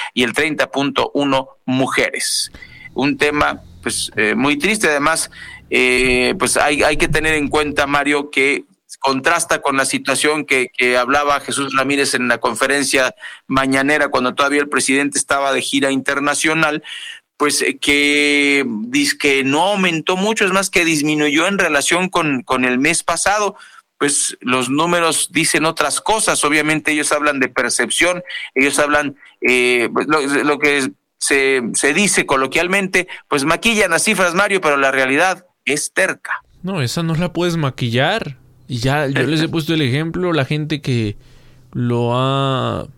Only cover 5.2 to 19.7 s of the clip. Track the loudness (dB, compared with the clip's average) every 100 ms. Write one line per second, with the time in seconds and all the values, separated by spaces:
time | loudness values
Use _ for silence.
5.2 | -4 -10 -20 -20 -4 0 2 2 2 2
6.2 | 0 0 0 2 2 2 2 2 0 0
7.2 | 0 0 0 0 0 0 0 0 0 0
8.2 | -2 0 0 0 -6 _ -20 -4 -2 0
9.2 | 0 0 0 -2 0 0 0 -2 -2 0
10.2 | 0 0 0 0 0 0 2 2 2 2
11.2 | 2 0 -2 -4 -2 0 0 0 0 0
12.2 | 0 0 -2 0 0 0 2 0 0 -4
13.2 | -16 -16 -4 0 2 2 2 2 2 0
14.2 | 0 0 0 0 0 -2 0 0 0 -2
15.2 | -2 0 0 0 0 0 0 0 -2 -2
16.2 | 0 0 0 2 0 -2 -8 -14 -14 -18
17.2 | _ -2 0 0 -2 -2 0 2 4 2
18.2 | 2 2 2 2 0 -4 -2 0 0 0
19.2 | 2 2 2 2 2